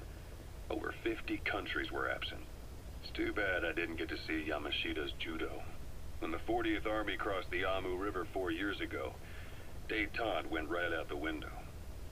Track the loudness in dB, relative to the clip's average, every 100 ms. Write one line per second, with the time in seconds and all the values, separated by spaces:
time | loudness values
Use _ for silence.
0 | -8 -10 -10 -10 -8 -8 -2 0 0 0
1 | 0 0 0 0 2 0 0 0 0 2
2 | 2 2 0 -4 -6 -8 -8 -8 -8 -6
3 | -4 0 2 4 4 4 2 2 0 0
4 | -2 -2 0 0 2 0 2 0 2 0
5 | -2 -2 -2 0 -2 -2 -4 -4 -4 -4
6 | -4 -2 0 0 2 4 4 4 4 2
7 | 2 2 2 2 2 2 4 4 2 2
8 | 0 0 0 0 2 2 2 0 -2 -2
9 | -2 -4 -6 -6 -6 -6 -6 -4 0 2
10 | 2 2 2 2 2 0 0 2 2 2
11 | 0 0 0 0 -2 -6 -6 -6 -6 -6
12 | -6